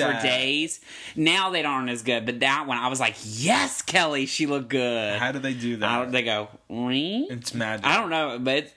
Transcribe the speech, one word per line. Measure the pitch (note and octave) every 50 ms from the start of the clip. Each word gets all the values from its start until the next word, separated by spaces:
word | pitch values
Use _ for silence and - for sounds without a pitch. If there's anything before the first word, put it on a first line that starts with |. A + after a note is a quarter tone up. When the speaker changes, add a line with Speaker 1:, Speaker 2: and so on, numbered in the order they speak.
| C#3 B2+
Speaker 1:
that? | A#2+ A#2
Speaker 2:
days. | A#2+ C3 B2+ B2+ C3 C3+ C#3+ D3+ D#3+ E3 - - - - - - - - -
Now | D#3+ D#3 D#3+ F3 G3 F#3+ F#3
they | F3+ E3 D3
aren't | D3 C#3 C3 B2+ B2
as | A#2+ A#2
good, | A2 B2+ A#2+ A#2 A2
but | A#2 B2 A#2+
that | C3 C3+ C#3 D3+ D3
one, | C3+ B2
I | A#2+ B2 B2+
was | C3+ C3
like, | B2 A2+ G#2+ - G#2
"Yes, | G#2+ G#2+ A2+ C3+ F3+ B3 C#4 C#4 C4 - -
Kelly, | - - - F#3 E3+ D#3 D3 C#3 C3+
she | C3 - - D#3
looked | C#3+ C#3+ C#3 B2 A2+
good." | C3+ C3 B2 A#2+ A#2 A2+ A2 G#2 G2+ G#2+
Speaker 1:
How | B2 C3
do | C3+ C3+
they | C3+ C3+ B2+
do | B2 A#2+ A#2+ A#2
that? | G#2+ G#2 A2
Speaker 2:
I | A#2+ A#2+
don't, | B2+ B2+
they | B2+ B2+
go | A2+ A2+ G#2+
oh, | G#2+ G#2+ G#2 - - _ - G2+ A#2 B2
ring? | B2 B2+ C#3 D3+ F3+ G#3 B3 D4+ G4
Speaker 1:
It's | - A#2+ A#2+ - -
magic. | A#2 A2+ A2 A2 G#2+ A2
Speaker 2:
I | C#3 E3+
don't | A3 A3 F3
know, | E3 D#3+ D#3 C#3 A#2+ B2
but, | B2+ C3 C3+ D3+ D3 - -